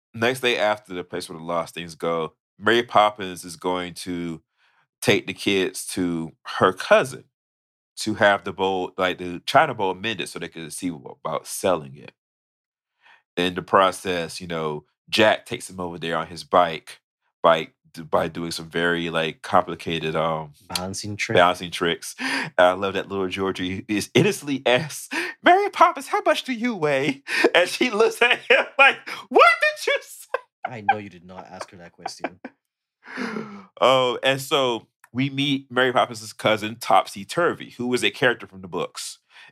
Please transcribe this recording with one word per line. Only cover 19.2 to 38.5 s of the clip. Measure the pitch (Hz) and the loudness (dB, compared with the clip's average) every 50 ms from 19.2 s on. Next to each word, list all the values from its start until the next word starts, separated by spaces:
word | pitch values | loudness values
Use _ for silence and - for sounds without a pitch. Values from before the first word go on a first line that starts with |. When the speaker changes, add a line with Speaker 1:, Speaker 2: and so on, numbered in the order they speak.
| 82 80 - - | -2 -4 -6 -8
Speaker 1:
complicated, | - - 101 90 - 85 85 - - 90 82 80 80 78 78 | -4 2 2 2 2 0 -6 -8 -6 -4 -4 -2 -4 -2 -2
um, | 80 80 82 80 78 78 73 73 _ _ - | 0 0 0 -2 -4 -6 -10 -16 _ _ -8
Speaker 2:
Balancing | - - - 98 95 - - 104 104 | -8 -6 -6 -6 -8 -8 -10 -10 -8
trick. | - - - 95 | -8 -6 2 4
Speaker 1:
balancing | 90 87 90 90 - 92 85 | 6 6 6 4 0 -6 -10
tricks. | - - 90 85 82 - - - - - 254 262 - - - - - | -4 -2 0 0 0 -2 -6 -12 -10 -8 -6 -6 -4 -4 -6 -2 4
I | - 90 90 | 6 6 6
love | 92 95 101 98 95 | 4 2 -2 -2 -2
that | 92 - 90 | -4 -4 -4
little | 98 98 95 92 | -4 -4 -4 -2
Georgie | 90 98 95 95 95 - 92 90 95 92 - - | -2 -2 -2 -2 -2 -2 -4 -4 -4 -6 -4 -4
is | 104 101 - - - | -4 -4 -4 2 4
innocently | 117 180 208 196 - 143 143 135 135 - | 4 4 4 2 -2 -4 -6 -6 0 2
asks, | - - 165 160 147 - - - - 277 320 359 349 - - | 2 2 2 2 -4 -8 -12 -10 -8 -6 -6 -6 -6 -8 2
"Mary | - 320 359 392 403 392 | 4 6 6 6 4 0
Poppins, | - - 330 359 339 285 269 - | 4 4 4 4 4 0 -6 -4
how | 381 415 403 | -4 0 2
much | 349 302 - - | 2 0 0 -2
do | 262 | -6
you | 247 214 240 247 220 | -6 -4 -2 -4 -2
weigh?" | 175 151 147 139 135 143 - 269 - _ - - - - - - | 0 0 0 2 2 0 -2 -4 -6 _ -6 0 2 2 4 4
And | 170 180 180 | 4 2 2
she | - - 254 247 | 0 0 0 0
looks | 208 208 226 220 - - | 4 2 2 2 4 2
at | 240 247 - - | 2 2 2 0
him | - - 254 302 - - - - | 4 4 4 4 4 0 4 6
like, | 269 262 - - - - - - - - | 6 6 6 2 -6 -14 -14 -14 -10 4
"What | 247 453 640 698 659 659 | 6 8 8 8 8 6
did | 605 605 605 605 - 539 | 2 0 0 -2 -2 -2
you | 571 539 | -2 -2
say?" | - - - - - - - - - _ _ _ - | -4 -10 -18 -20 -8 -8 -8 -8 -8 _ _ _ -10
Speaker 2:
I | - 127 - | -10 -10 -4
know | 101 101 107 107 | -2 -2 -2 -2
you | 101 98 | -4 -10
did | 87 87 85 | -16 -20 -20
not | 90 92 92 85 - | -18 -18 -16 -16 -16
ask | 92 92 - - | -16 -16 -16 -16
her | 104 87 | -16 -20
that | 87 85 | -20 -20
question. | - - 87 - - - - - 185 - - | -20 -16 -14 -14 -10 -10 -10 -12 -10 -16 -20
Speaker 1:
<laughs> | - - _ _ _ _ _ _ _ _ _ _ - - 254 240 226 214 220 220 208 202 202 196 _ _ - | -20 -20 _ _ _ _ _ _ _ _ _ _ -16 -10 -10 -8 -8 -8 -10 -12 -12 -16 -18 -20 _ _ 2
Oh, | - 123 131 131 127 123 110 - | 4 4 4 4 2 0 -2 -2
and | - 135 135 139 | 0 0 0 -2
so | 135 - 156 139 131 123 117 110 - _ _ _ - _ | -2 -2 0 0 2 0 0 -4 -6 _ _ _ -20 _
we | - 123 135 139 | -4 -4 -4 -2
meet | 135 139 139 147 139 135 - _ | -2 -2 -2 0 -2 -2 -4 _
Mary | 120 127 131 123 | 0 2 2 4
Poppins' | 120 117 107 117 113 107 110 107 | 4 2 2 2 -2 -10 -14 -16
cousin, | - - - 107 110 104 104 110 117 | -10 -2 0 0 0 0 -2 -6 -8
Topsy | 110 - - 101 92 - - - 98 98 | -8 0 4 4 4 4 2 -6 -14 -14
Turvy, | - - 170 175 143 95 - 60 - | -6 -2 0 0 0 -2 -4 -10 -14
who | - - 123 123 | -10 -8 -4 -2
is | 123 110 110 | 0 0 0
a | 107 | -2
character | - - 139 123 113 - 98 | 0 2 0 0 0 -2 -6
from | - | -16